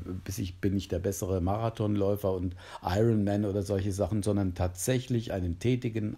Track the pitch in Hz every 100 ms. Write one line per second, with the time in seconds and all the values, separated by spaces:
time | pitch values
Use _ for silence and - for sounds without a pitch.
0 | 90 92 - 95 95 - 101 98 - 90
1 | 98 98 92 95 87 104 113 113 107 104
2 | 98 101 95 92 90 90 - - - 95
3 | 117 107 101 101 104 101 98 98 101 95
4 | 98 110 101 101 95 87 90 90 - 131
5 | 127 120 113 98 90 85 120 123 123 110
6 | 104